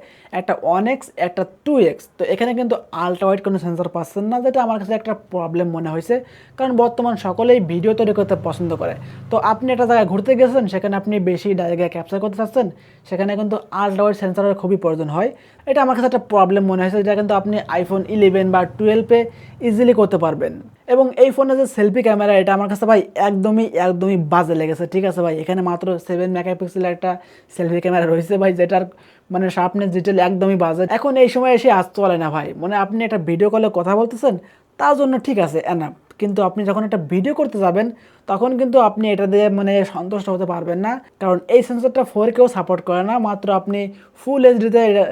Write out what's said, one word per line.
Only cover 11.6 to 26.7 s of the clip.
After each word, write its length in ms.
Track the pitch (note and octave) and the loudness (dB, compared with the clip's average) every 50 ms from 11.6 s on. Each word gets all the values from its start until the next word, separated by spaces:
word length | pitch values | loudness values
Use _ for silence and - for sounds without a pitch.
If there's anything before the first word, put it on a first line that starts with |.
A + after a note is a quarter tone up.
| F3 E3+ F3 E3+ F3+ E3+ E3+ | -2 -2 -2 -2 -2 -2 -4
ক্যাপচার 260 | E3+ E3 - G3 G3 | -8 -10 -6 -6 -6
করতে 160 | G3+ G#3+ G3 | -6 -6 -4
চাচ্ছেন, 340 | G#3+ A3 G#3+ - C4 A#3 F3+ - - - - _ _ _ - | -6 -6 -4 -2 -2 -2 -2 -4 -12 -20 -20 _ _ _ -8
সেখানে 280 | F#3+ F3 G3 G3+ G3+ G3+ | -4 -4 -2 -2 -2 -2
কিন্তু 160 | G#3+ G#3 G#3+ - - - | -4 -4 -4 -6 -6 -8
আলট্রা 320 | - F#3+ G#3 G3+ F#3+ F#3+ | -6 -4 -2 -2 0 2
ওয়াইড 140 | G#3 G#3 G3+ G3+ | 2 2 2 0
সেন্সরের 320 | G3+ F#3 F3+ G3+ G3 G3+ F#3+ | -2 -4 -2 0 0 0 0
খুবই 220 | G3 - F3+ G3 | 0 -2 -2 0
প্রয়োজন 320 | F#3 F#3 E3 D#3+ D#3 D#3 D3+ | 0 0 0 -2 -2 -4 -4
হয়। 220 | D3 E3+ G#3 C4+ - - _ _ _ _ - | -2 -2 -2 -2 -4 -8 _ _ _ _ -4
এটা 160 | C#4+ C4+ C#4+ | -2 0 2
আমার 120 | C4+ B3+ B3+ | 2 2 2
কাছে 100 | A#3 B3 | 0 0
একটা 160 | B3 - G#3+ - - | 0 0 -2 -2 2
প্রবলেম 320 | G#3 G3+ F#3+ F3+ G3 G3+ G3 F#3+ | 2 4 4 4 4 2 2 2
মনে 120 | F#3 F#3 | 0 0
হয়েছে, 160 | F#3 F#3 F#3+ G#3+ | 0 0 0 0
যেটা 120 | G3 G#3 G#3 G3+ | 0 0 0 0
কিন্তু 140 | G#3 G3+ G#3 G3 | 0 0 0 -2
আপনি 160 | F#3+ G#3 G#3 G#3 - - D#3+ F3 | 0 -2 -4 -4 -4 -4 -4 -4
iPhone 220 | F#3 F3+ G3 G3 F#3 - | -2 -2 -2 -4 -2 -2
ইলেভেন 380 | G#3+ G#3+ G3+ F#3+ F3+ G3 F#3+ F#3 F#3 | 2 4 4 6 6 4 2 2 2
বা 60 | F#3 F3+ | 2 2
টুয়েলভে 560 | F3 - - G#3+ G#3+ A3 A3+ A3 A3+ A#3 A#3 A#3 A#3 - - - - - - | 0 -2 0 2 2 2 2 4 4 4 4 2 0 -6 -16 -20 -20 -10 -4
ইজিলি 320 | C4 A#3 G#3 G#3+ B3 A#3+ A3 G#3 | -2 0 2 4 4 4 6 4
করতে 180 | G#3 F3+ G3+ E3 E3 | 4 2 2 0 0
পারবেন। 300 | D#3+ D#3 D3 D3+ D#3 D#3+ - - - _ _ _ | 0 -2 -2 -4 -6 -8 -10 -18 -20 _ _ _
এবং 240 | - B3 C4 C4 B3+ - | 0 2 4 4 4 4
এই 140 | - B3+ C4+ | 4 4 4
ফোনে 260 | - C4+ C4+ C4+ C4 | 4 2 2 2 2
যে 100 | C4+ C4+ | 0 0
সেলফি 360 | - - A3 G#3 G#3 F#3+ B3+ | 0 0 0 2 2 2 2
ক্যামেরা, 320 | G#3 A3 G#3+ G3+ G#3 G3+ G3+ F#3+ | 2 2 2 2 4 4 4 4
এটা 120 | F#3 G3 G3 | 4 4 2
আমার 140 | G3 G3+ G3 | 0 0 -2
কাছে 180 | G3+ G3 - | -4 -2 2
ভাই 160 | G#3+ A3+ G3+ F3+ - - | 4 4 4 2 0 -2
একদমই, 500 | - G3 G#3 G3+ F#3+ F#3+ A3 G#3+ A3 A3+ - - E3+ F3+ | 0 0 0 2 0 0 2 2 0 0 0 -2 0 0
একদমই 300 | F3+ F3+ F3 F#3 G3 G3 | 0 0 0 0 0 0
বাজে 380 | F3+ D#3+ D3 F3 F3 F3 D#3+ E3+ | 0 0 2 2 2 2 2 0
লেগেছে, 320 | D#3+ D#3 D#3 D#3+ - F3 | -2 -2 -2 -4 -4 -4
ঠিক 180 | E3 - F#3+ F#3+ | -4 -2 -2 -2
আছে 160 | F#3+ E3+ F3+ | -2 -2 -2
ভাই? 120 | F3 E3 D#3+ D#3 | -2 -2 -2 -4
এখানে 180 | D#3+ F3+ F#3 F#3+ | -4 -4 -2 -2
মাত্র 360 | F3+ F3+ F3 E3+ F#3 F#3 F#3 E3+ E3+ | -2 -2 -4 -4 -4 -4 -4 -4 -4
সেভেন 240 | - F3+ F3 F3+ F#3 F#3 | -4 -4 -2 -2 -2 -2
মেগাপিক্সেল 480 | F3+ E3+ F#3 F3+ F3 F#3+ F3 | -4 -4 -4 -6 -6 -6 -8